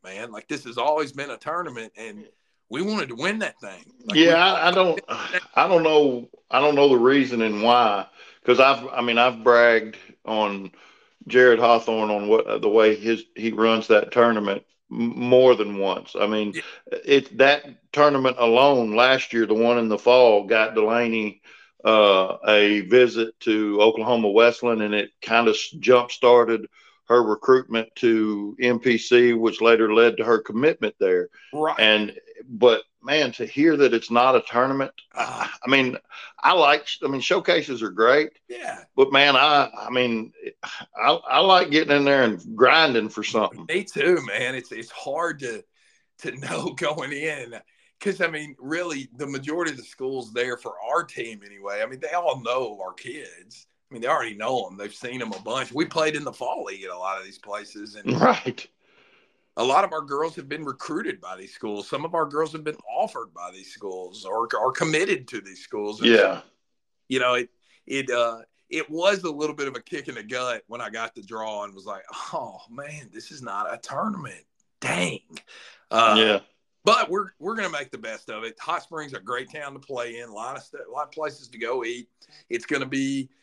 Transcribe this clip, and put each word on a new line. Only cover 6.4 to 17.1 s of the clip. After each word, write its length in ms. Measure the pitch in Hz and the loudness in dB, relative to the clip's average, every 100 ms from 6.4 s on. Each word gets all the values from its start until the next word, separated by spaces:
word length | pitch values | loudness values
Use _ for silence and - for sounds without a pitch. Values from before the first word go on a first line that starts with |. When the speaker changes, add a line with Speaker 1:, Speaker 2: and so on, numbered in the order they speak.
| - | -4
Speaker 2:
I 100 | 127 | 0
don't 140 | 147 | 2
know 160 | 143 143 | 6 6
the 80 | 123 | 6
reasoning 640 | 127 139 120 120 110 104 | 6 4 2 0 -2 0
why, 460 | 117 123 113 101 - - - _ | 4 4 4 0 -6 -14 -20 _
'cause 160 | - 120 | 2 6
I've, 260 | 135 135 127 | 4 2 -4
I 140 | 127 | -6
mean, 160 | 120 117 | -2 2
I've 240 | 127 117 | 2 2
bragged 520 | 117 117 120 113 110 - - _ - | 4 6 6 4 0 -12 -20 _ -6
on 460 | 110 104 98 95 _ - _ _ _ - | -2 -2 -4 -12 _ -20 _ _ _ 0
Jared 320 | 127 127 113 | 6 6 6
Hawthorne 500 | 117 113 113 110 107 | 4 4 2 -2 -2
on 180 | 104 104 | -2 2
what, 340 | 110 107 107 | 2 2 -2
the 80 | 107 | 2
way 260 | 110 110 104 | 4 4 2
his, 300 | 110 113 - - | -2 -4 -6 -8
he 160 | 113 | -6
runs 360 | 107 113 113 107 | 0 2 2 2
that 240 | 107 - | 2 2
tournament 520 | 120 117 110 101 101 - _ - | 2 2 2 -2 -6 -10 _ -12
m-, 280 | 117 120 123 | -6 -6 -4
more 360 | 123 127 127 110 | 2 6 6 6
than 220 | 101 98 | 2 -4
once. 380 | 98 90 - 98 | -4 -4 -6 -4
I 60 | 104 | -2
mean, 280 | 107 104 95 | -2 -4 -8
Speaker 1:
Yeah. 60 | - - - - | -14 -18 -10 -6
Speaker 2:
it, 320 | - | 2